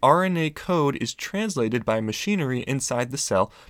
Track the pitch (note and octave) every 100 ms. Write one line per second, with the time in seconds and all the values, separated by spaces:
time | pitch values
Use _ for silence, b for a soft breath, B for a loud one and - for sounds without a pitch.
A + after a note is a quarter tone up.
0 | C3 D#3+ F#3 F3 D#3 D3+ - F3 C#3+ C#3
1 | A#2 - - G3 A3 D3+ A2+ B2 A2 A2+
2 | A2 G#2+ - G3+ C#3 B2+ - C#3 - B2
3 | A#2+ C#3 - G2 F#2+ B B